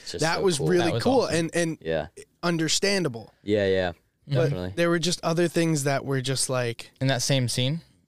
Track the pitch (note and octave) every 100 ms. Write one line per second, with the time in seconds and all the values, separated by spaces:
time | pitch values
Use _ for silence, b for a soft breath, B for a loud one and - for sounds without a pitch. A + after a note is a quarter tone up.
0 | - - D#3+ F3+ G3 D#3+ D#3 F3 - A#2
1 | A#2 C4 G3+ D#3 E3 E3+ E3+ D3+ D#2+ D#2+
2 | D#2 - - _ E3+ E3+ D#3 - - G3+
3 | D3+ A2+ G#3 _ G2 G#2 G2 F#2+ F2+ E2+
4 | _ _ - C#3 D#3+ F#2 F2+ G2+ E3+ E3+
5 | D#3+ E3+ E3 E3 E3+ E3+ E3 D#3 C#3 C#3
6 | - C3+ B2+ C3+ - C3 A#2+ A#2 - -
7 | C3+ B2+ - C#3 A#2+ - B2+ E3 - _